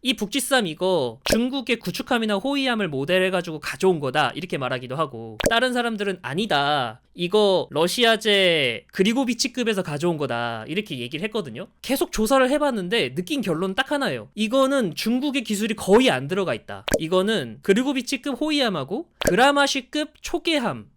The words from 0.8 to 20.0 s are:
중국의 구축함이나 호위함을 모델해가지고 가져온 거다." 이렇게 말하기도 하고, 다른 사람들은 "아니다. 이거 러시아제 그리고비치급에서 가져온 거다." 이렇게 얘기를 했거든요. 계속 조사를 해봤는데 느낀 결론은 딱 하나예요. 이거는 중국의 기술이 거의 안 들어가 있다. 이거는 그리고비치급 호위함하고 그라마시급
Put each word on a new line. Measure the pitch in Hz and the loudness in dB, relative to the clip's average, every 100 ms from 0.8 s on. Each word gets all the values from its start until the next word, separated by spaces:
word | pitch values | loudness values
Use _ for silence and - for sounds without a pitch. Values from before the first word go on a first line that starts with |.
| 185 180 123 113 | 0 2 0 -4
중국의 | - 220 247 277 233 226 | 0 0 0 -4 -4 -4
구축함이나 | - 175 247 240 220 202 | -4 -8 -2 -2 0 -2
호위함을 | 262 285 269 233 196 | -2 -2 0 0 -2
모델해가지고 | 135 143 185 185 185 170 156 | -2 0 2 2 0 -4 -8
가져온 | - - 190 170 | -8 0 2 2
거다." | 135 139 135 - | 0 2 0 0
이렇게 | 180 165 | -6 -4
말하기도 | 127 127 123 | -2 -4 -6
하고, | 131 156 120 113 110 - | -4 -4 -4 -14 -2 2
다른 | 233 254 | 2 2
사람들은 | 247 233 220 202 180 | 0 -2 -4 -4 -4
"아니다. | - 143 214 147 143 147 120 113 _ | -6 -4 0 0 2 0 -2 -6 _
이거 | - 175 208 208 185 127 | -6 0 4 4 4 0
러시아제 | 143 175 175 233 220 220 202 185 165 135 113 - | 0 0 4 4 4 4 4 4 4 2 -2 -8
그리고비치급에서 | - 190 233 254 240 - - 233 202 | 0 2 4 0 0 -2 -2 -2 0
가져온 | 170 147 170 165 | -2 -2 -2 0
거다." | 143 117 120 113 113 | -2 -2 -4 -6 -6
이렇게 | 165 208 135 | -6 -6 -8
얘기를 | 120 147 | -8 -6
했거든요. | 208 220 160 113 190 _ | -6 -6 -6 -10 -14 _
계속 | - 269 - | -4 -2 -2
조사를 | - 214 269 254 | -2 2 4 4
해봤는데 | 285 294 233 180 226 135 131 | 2 0 -2 -2 -2 -2 -4
느낀 | 180 294 | -4 -4
결론은 | 190 160 185 | -2 -2 -2
딱 | 190 269 | -2 -2
하나예요. | 294 262 127 107 - | -2 -2 -4 -8 -4
이거는 | 214 262 269 277 208 | 0 4 4 4 0
중국의 | - 220 247 294 277 | -2 -2 0 0 -2
기술이 | 233 202 214 | -2 -2 -2
거의 | 214 - 202 262 | -2 4 6 6
안 | 170 139 | 2 -2
들어가 | 185 180 | -2 -2
있다. | 117 - 98 98 - | -4 -6 -12 -4 -4
이거는 | 160 185 190 220 123 110 | 2 2 2 0 -4 -8
그리고비치급 | - 196 262 269 - 269 294 254 | 2 2 2 -2 -2 -6 -4 -4
호위함하고 | 302 294 247 180 135 202 339 _ - | -2 0 0 -2 -4 -6 -8 _ 0
그라마시급 | 180 262 285 277 277 262 302 | 6 6 6 2 0 -4 -4